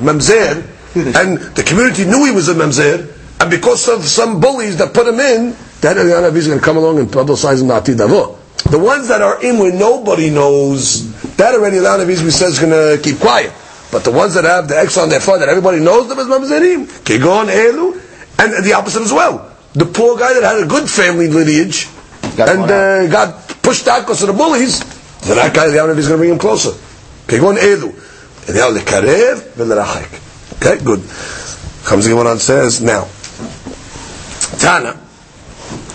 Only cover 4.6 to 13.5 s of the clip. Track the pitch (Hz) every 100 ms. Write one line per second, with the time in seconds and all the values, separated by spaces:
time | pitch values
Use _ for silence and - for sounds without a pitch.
4.6 | 208 170 180 240 233 233 277 226 240 233
5.6 | - - 147 190 175 170 175 160 156 135
6.6 | 156 160 160 151 120 143 143 123 143 131
7.6 | 131 110 139 117 104 190 - - - -
8.6 | - 147 214 285 240 214 202 - 247 226
9.6 | 185 180 214 262 208 160 156 147 143 143
10.6 | 139 135 117 113 113 - - - 226 240
11.6 | 202 190 190 196 175 180 160 - 180 135
12.6 | 165 160 156 147 156 131 226 226 117